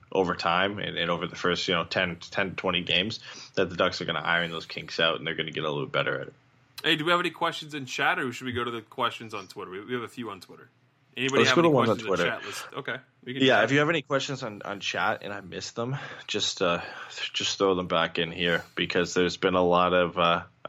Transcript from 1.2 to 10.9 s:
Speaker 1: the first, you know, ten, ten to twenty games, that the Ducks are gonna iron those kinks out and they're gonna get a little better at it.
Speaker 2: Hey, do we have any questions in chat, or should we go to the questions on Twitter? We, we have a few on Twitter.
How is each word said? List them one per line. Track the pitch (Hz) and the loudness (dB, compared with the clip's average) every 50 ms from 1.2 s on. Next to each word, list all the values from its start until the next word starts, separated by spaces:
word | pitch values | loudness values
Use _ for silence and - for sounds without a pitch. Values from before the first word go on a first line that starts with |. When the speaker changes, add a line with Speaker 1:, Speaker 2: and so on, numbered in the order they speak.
| 87 85 | -2 -6
Speaker 1:
the | - | -6
first, | - - 90 87 87 - - | -2 0 0 0 0 2 2
you | 90 | 2
know, | 85 82 | 0 0
ten, | - - 101 92 90 85 - - - | 0 0 0 0 0 -2 -8 -10 -8
ten | - - 98 92 | -2 -2 -2 -2
to | - | -2
twenty | - - 95 87 87 | -2 -2 0 0 0
games, | 85 82 82 87 95 113 113 - - - - - - - - | 0 2 2 2 2 0 -4 -8 -10 -14 -16 -16 -14 -6 0
that | 104 95 78 | 0 0 0
the | 85 | 2
Ducks | 87 95 90 85 - | 2 2 2 0 -2
are | 90 | -4
gonna | - 82 76 | -4 -4 -2
iron | 76 85 85 85 87 85 | 0 0 0 2 0 -2
those | 82 80 - | -4 -8 -10
kinks | - - 82 80 - - - | -10 -12 -12 -10 -8 -2 2
out | 82 82 78 - | 2 2 2 0
and | 69 | -4
they're | 82 80 | -6 -4
gonna | 78 80 80 | -4 -6 -4
get | 71 - 76 | -4 -4 -2
a | 76 | -2
little | 73 73 67 | -2 -2 -4
better | 65 - 76 67 65 65 67 | -2 -2 0 0 0 -2 -4
at | 69 - | -6 -10
it. | - _ _ _ _ _ _ _ - - | -14 _ _ _ _ _ _ _ -12 -4
Speaker 2:
Hey, | - 151 160 | 0 0 0
do | 156 151 | 2 2
we | 170 | 2
have | 175 175 | 2 2
any | 175 170 | 2 -2
questions | 156 - 170 165 156 - 160 147 | -4 -2 -4 -4 -4 -6 -10 -10
in | 147 147 131 | -10 -10 -8
chat, | 123 - - 139 151 180 180 | -6 -4 0 0 0 0 0
or | 147 123 | -2 -4
should | 120 - 127 | -6 -6 -8
we | 127 | -6
go | 123 123 | -4 -4
to | 120 120 | -4 -4
the | 117 113 | -6 -8
questions | 110 - - 131 123 113 - - 117 110 | -10 -10 -4 -2 -2 -2 -2 -4 -12 -10
on | 110 101 95 | -10 -10 -10
Twitter? | 90 - 104 92 87 | -10 -12 -12 -10 -10
We, | 92 98 107 | -10 -10 -8
we | - 123 | -6 -6
have | 123 | -6
a | 113 101 | -6 -8
few | - 127 117 104 | -10 -10 -10 -10
on | 98 92 | -10 -12
Twitter. | - - - - - _ _ _ _ _ | -16 -20 -20 -20 -20 _ _ _ _ _